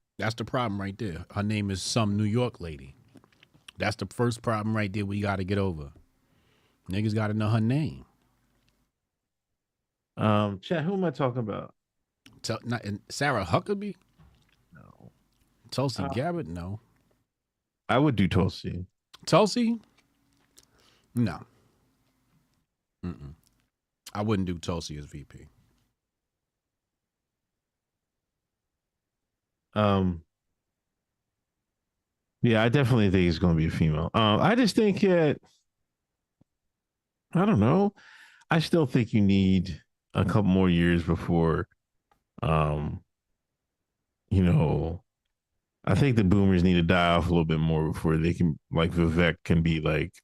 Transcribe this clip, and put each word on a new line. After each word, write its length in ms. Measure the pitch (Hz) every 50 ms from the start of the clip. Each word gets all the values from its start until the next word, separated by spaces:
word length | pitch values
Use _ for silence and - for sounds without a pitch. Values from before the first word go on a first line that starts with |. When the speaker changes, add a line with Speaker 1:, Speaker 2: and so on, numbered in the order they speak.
| _ _ _
Speaker 1:
That's 160 | - 98 113 117
the 100 | - 113
problem 380 | - - 131 120 107 98 101
right 160 | 98 98 98
there. 280 | - 117 95 80 82 87 _
Her 140 | - 104 101
name 260 | 107 110 104 101 98
is 140 | 95 90 -
some 340 | - - 120 110 101 101
New 60 | 104 107
York 360 | 101 104 123 123 117 - -
lady. 360 | 87 82 78 65 67 67 - _ _ _ _ - _ _ _ _ _ _ _ _ _ - _
That's 180 | - 90 104 107
the 120 | - 101
first 340 | 95 - - 120 120 117 -
problem 340 | - 120 113 107 104 110 110
right 160 | 110 107 98
there 140 | 95 107 101
we 140 | 98 101 101
gotta 240 | 101 101 98 95 95
get 160 | 90 101 101
over. 320 | 98 95 85 76 71 71 - - _ _ _ _ _ _ _ _ _ _ _ _ _ _ _ _ - -
Niggas 240 | 90 104 107 110 104
gotta 220 | 110 107 104 107
know 140 | 107 107 107
her 120 | 110 110
name. 440 | 107 113 131 156 156 92 69 65 - _ _ _ _ _ _ _ _ _ _ _ _ _ _ _ _ _ _ _ _ _ _ _ _ _ _ _ _ _ _ _ _ _ _ _ _ _ _ _ _ _ -
Speaker 2:
Um, 420 | 110 107 107 107 104 107 101 98 95
Chet, 240 | - - 180 160 147
who 100 | 175 202
am 100 | 190 185
I 80 | 165
talking 300 | 135 - 143 123 123 127
about? 340 | 113 107 - 92 - - _ _ _ _ _ _ _ _ _ _ _ - - -
Speaker 1:
Tul-, 160 | - - 113 - -
not, 200 | 117 120 113 -
and 160 | 104 101 98 - -
Sarah 360 | - - 139 147 131 107 92
Huckabee? 500 | 82 - 175 180 - 208 196 208 208 - _ _ _ _ _ - _ _ _ _ _ _ _ _ _ -
Speaker 2:
No. 380 | - - - - _ - 58 _ _ _ _ _ _ _ _ _ _ _ -
Speaker 1:
Tulsi 320 | - - 135 135 113 -
Speaker 2:
Uh, 60 | -
Speaker 1:
Gabbard? 400 | 139 135 110 147 175 175 170 -
No. 320 | 80 85 87 85 92 104 - _ _ _ _ _ _ _ _ _ _ _ _ _ _ _ _ _ _ _ _ _ -
Speaker 2:
I 100 | 107 127
would 160 | 147 147 120
do 120 | 95 95
Tulsi. 600 | 85 - - 95 92 - - - - 87 90 92 - _ _ _ _ - - -
Speaker 1:
Tulsi? 520 | - - 170 214 202 - 247 233 226 233 214 - _ _ _ _ _ _ _ _ _ _ _ _ _ _ - _ _ _ _ _ _ _ _ _ _ -
No. 300 | 117 120 92 82 - - _ _ _ _ _ _ _ _ _ _ _ _ _ _ _ _ _ _ _ _ _ _ _ _ _ _ _ _ _ _ _ -
Mm-mm. 280 | 90 78 - 71 69 80 _ _ _ _ _ _ _ _ _ _ _ _ _ - - -
I 80 | 101
wouldn't 240 | 104 110 107 95 95
do 120 | 90 87 80
Tulsi 380 | - - 87 82 - - 76
as 80 | 73 73
V 200 | - - 73 69
P. 220 | _ - - - - _ _ _ _ _ _ _ _ _ _ _ _ _ _ _ _ _ _ _ _ _ _ _ _ _ _ _ _ _ _ _ _ _ _ _ _ _ _ _ _ _ _ _ _ _ _ _ _ _ _ _ _ _ _ _ _ _ _ _ _ _ _ _ _ _ _ _ _ _ _ _ _ _ _ _ _ _ _ _ _ _ _ _ _ -
Speaker 2:
Um, 500 | 107 104 101 98 98 92 90 87 82 - _ _ _ _ _ _ _ _ _ _ _ _ _ _ _ _ _ _ _ _ _ _ _ _ _ _ _ _ _ _ _ _ _ _ _ _ _ _ _ _ _ _ -
yeah, 200 | - 120 113 107 113
I 60 | 120
definitely 400 | 117 147 139 113 131 113 104 95
think 200 | 90 95 90 87
it's 100 | 80 -
gonna 160 | 95 87 82
be 120 | 80 80
a 40 | 82
female. 400 | - - 85 80 76 73 82 - -
Um, 280 | 113 113 104 107 -
I 140 | - 170 233
just 200 | 240 262 185 -
think 240 | 240 220 208 185 -
that, 380 | 214 190 180 170 160 147 - - _ _ _ _ _ _ _ _ _ _ _ _ _ _ _ _ _ _ _ _ _ _ _ _ _ _ _ _ _ _ _ _ _ _ _ _ _ _ -
I 120 | 170 196
don't 140 | 214 196 98
know. 340 | 104 120 160 190 202 208 - _ - - - - - - _ _ _ -
I 100 | 156 165
still 260 | 151 - - 170 151
think 280 | - - 135 113 - -
you 80 | 110
need 600 | 101 98 98 98 95 95 95 92 90 90 80 - _ _ _ _ _ _ -
a 120 | - 95
couple 180 | 98 - 110 98
more 260 | 92 92 95 95 90
years 340 | 87 85 85 85 87 87 80
before, 680 | 82 82 - - - 85 82 82 80 78 82 - _ _ _ _ _ _ _ _ _ _ _ _ _ _ - -
um, 580 | 76 78 78 76 73 73 73 76 - 90 - _ _ _ _ _ _ _ _ _ _ _ _ _ _ _ _ _ _ _ _ _ _ _ _ _ -
you 140 | 95 95 92
know, 580 | 87 80 76 78 71 73 73 73 82 82 - _ _ _ _ _ _ _ _ _ _ _ _ _ _ _ _ -
I 100 | - 95
think 220 | - 143 139 117
the 60 | 113 101
boomers 380 | 90 104 101 98 95 95 87 85
need 100 | 92 90
to 100 | 87 82
die 320 | 82 92 87 87 87 85
off 120 | 85 80
a 20 | 85
little 160 | 87 85 80
bit 140 | 80 80 78
more 320 | 80 80 80 78 78 76
before 260 | 69 - - 82 78
they 160 | 78 80 85 85
can, 260 | - 87 80 71 - _ -
like, 200 | - 82 82 82
Vivek 460 | 65 85 85 82 78 85 87 82 80 - -
can 160 | - 90 85
be, 180 | 80 82 80 78
like, 320 | 76 - - 76 78 87 _ -